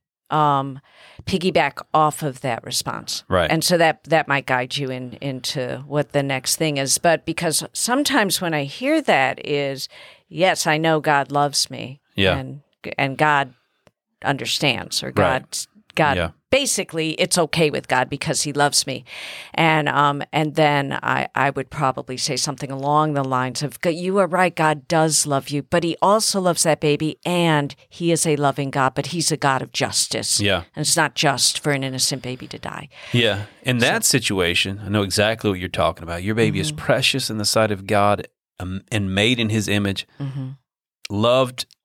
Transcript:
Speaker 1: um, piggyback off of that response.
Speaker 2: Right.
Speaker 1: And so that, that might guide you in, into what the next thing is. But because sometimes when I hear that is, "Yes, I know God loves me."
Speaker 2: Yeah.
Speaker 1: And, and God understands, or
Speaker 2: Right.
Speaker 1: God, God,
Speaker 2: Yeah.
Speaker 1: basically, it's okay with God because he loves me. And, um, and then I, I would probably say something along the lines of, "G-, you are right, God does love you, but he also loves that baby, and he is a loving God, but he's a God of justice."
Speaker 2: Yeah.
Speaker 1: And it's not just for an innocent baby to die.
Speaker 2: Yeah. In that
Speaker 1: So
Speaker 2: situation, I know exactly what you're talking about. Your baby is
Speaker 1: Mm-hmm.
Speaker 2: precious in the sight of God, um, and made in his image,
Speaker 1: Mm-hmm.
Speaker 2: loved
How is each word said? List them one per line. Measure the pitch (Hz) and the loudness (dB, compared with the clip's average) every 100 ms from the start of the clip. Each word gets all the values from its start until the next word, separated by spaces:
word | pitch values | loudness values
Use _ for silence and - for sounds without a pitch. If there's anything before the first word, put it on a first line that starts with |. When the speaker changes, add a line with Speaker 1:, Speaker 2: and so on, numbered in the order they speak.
| _ _ - | _ _ -4
Speaker 1:
um, | 151 147 139 139 135 - - - - | 2 4 2 0 -8 -18 -20 -20 -16
piggyback | - 190 180 175 139 - - | -6 -2 0 2 0 -2 -2
off | 156 151 - | 2 2 2
of | 151 131 | -6 -4
that | 135 113 | -4 -4
response. | - 123 - - 107 - - | -4 -6 -4 -8 -8 -10 -2
Speaker 2:
Right. | 92 82 | 0 2
Speaker 1:
And | 160 | 0
so | - 175 | 2 4
that, | 160 - | 2 0
that | 139 160 139 | 0 0 2
might | 139 131 | -2 0
guide | 127 127 143 | -2 -2 -6
you | 131 | -6
in, | 127 123 - | -6 -10 -10
into | 139 127 - 143 127 127 143 | -8 -6 -6 -4 -6 -8 -4
what | 147 143 | -4 0
the | 143 | -2
next | 139 131 - - | -2 -2 -2 -2
thing | 160 139 | 0 0
is. | 135 - | -2 0
But | 175 156 | 2 2
because | - 160 175 151 - | -2 -4 -2 -2 -4
sometimes | - - 262 285 269 196 - | -4 -2 0 2 2 2 0
when | 175 | -2
I | 151 | -2
hear | 139 - 262 320 | -4 -4 0 0
that | 269 151 131 - - | 2 2 2 -2 -4
is, | 143 139 135 - - - - _ | -4 -4 -6 -10 -16 -20 -20 _
"Yes, | 156 185 160 170 | 0 2 2 0
I | 151 | 2
know | 165 156 | 2 2
God | 156 143 135 | 2 2 2
loves | 143 143 139 - | 0 0 0 -4
me." | 123 117 143 _ | -6 -14 -16 _
Speaker 2:
Yeah. | - 95 135 | 0 2 2
Speaker 1:
And, | 131 139 _ _ - - | -2 -12 _ _ -10 -4
and | 135 131 | -4 2
God | 151 143 131 - _ _ _ _ _ _ | 2 2 0 -8 _ _ _ _ _ _
understands, | - 135 120 - 143 107 85 - | -4 -4 -4 -2 0 -2 -4 -6
or | 131 | -2
Speaker 2:
Right. | |
Speaker 1:
God, | 131 - 131 - - - _ - | 0 2 0 -4 -10 -10 _ -6
God, | - 151 92 | 0 2 2
Speaker 2:
Yeah. | 82 - _ | -2 -4 _
Speaker 1:
basically, | 269 269 - - 160 160 - | 0 2 -2 -4 -4 -2 0
it's | 180 180 | 0 2
okay | 156 165 151 | 2 2 2
with | 131 - | 0 0
God | 127 131 | 0 0
because | 143 - 135 | -2 -2 -2
he | 147 | -2
loves | 139 143 - | 2 2 2
me. | - 123 - - - - - | -2 -6 -12 -16 -14 -14 -6
And, | - 165 156 147 | 2 4 4 4
um, | 135 143 143 - | 4 4 2 -2
and | 151 156 151 | -2 0 4
then | 151 143 139 127 | 4 4 0 -2
I, | 120 131 - 120 | 0 0 0 0
I | 139 | 0
would | 135 131 | 0 -6
probably | 147 135 127 - 127 | -2 -2 -2 -6 -6
say | - 127 | -4 -2
something | 156 135 135 | -4 -6 -8
along | 135 139 151 156 | -4 2 4 4
the | 143 | 0
lines | 131 127 127 123 | 0 0 -2 -4
of, | 143 - | -6 -2
"G-, | 180 | -2
you | 160 180 196 | -2 0 2
are | 175 | 2
right, | 185 180 | 2 2
God | 175 156 151 131 | 2 2 0 0
does | 165 160 147 | 2 2 2
love | 147 135 - | 0 -2 -2
you, | 143 | -6
but | - 175 | -2 0
he | 165 - | 0 0
also | 185 214 - 196 | 2 4 2 0
loves | 180 165 | 0 2
that | 165 147 | 2 2
baby, | 151 147 156 - | 2 0 -2 -4
and | - 175 170 151 143 - _ | -2 2 2 2 0 -8 _
he | - 170 | -4 0
is | 160 170 | 2 2
a | |
loving | 143 143 135 135 | 2 0 0 -2
God, | 143 131 - | 0 0 0
but | - | -4
he's | 175 - | -4 -2
a | 147 | 0
God | 143 131 | 0 0
of | - | -4
justice." | - 127 - - 113 - - | -4 -2 -2 -2 -4 -2 0
Speaker 2:
Yeah. | 101 90 - | 2 0 -2
Speaker 1:
And | - | -6
it's | 143 165 | 0 2
not | 151 | 0
just | - 147 127 - - | 0 0 2 0 0
for | 151 | -2
an | 139 | -2
innocent | 135 131 - 131 | -4 -2 -2 -4
baby | 123 127 127 | -8 -10 -12
to | - | -12
die. | - - - - - | -12 -12 -14 -18 -2
Speaker 2:
Yeah. | 123 113 98 104 - | 2 2 0 -6 -6
In | 127 120 | -2 2
that | 127 220 | 2 2
Speaker 1:
So | - 131 | 2 0
Speaker 2:
situation, | - 95 87 85 98 98 | 0 0 2 0 -2 -6
I | 98 | -2
know | 107 | 0
exactly | 98 104 104 113 104 | 2 2 2 0 -2
what | 92 | -2
you're | 90 | -4
talking | - 82 82 | 0 0 0
about. | 85 85 | -6 -6
Your | 98 | -2
baby | 110 110 98 | 2 2 0
is | 85 | -4
Speaker 1:
Mm-hmm. | - - | -4 0
Speaker 2:
precious | 123 131 135 - | 2 2 0 -4
in | 107 | -4
the | |
sight | 104 92 92 | 0 2 2
of | 98 98 | 0 0
God, | 104 101 101 - _ _ - | 2 2 2 -4 _ _ -12
um, | 90 95 - | -10 -10 -4
and | 110 95 | -2 0
made | 95 113 120 | 2 2 2
in | 110 | 0
his | 110 101 | 0 0
image, | 104 98 95 - - | 0 0 -4 -8 -10
Speaker 1:
Mm-hmm. | 139 135 131 139 _ _ _ _ - | -8 -8 -10 -12 _ _ _ _ -6
Speaker 2:
loved | 101 117 131 127 127 - _ | 0 4 4 2 -4 -12 _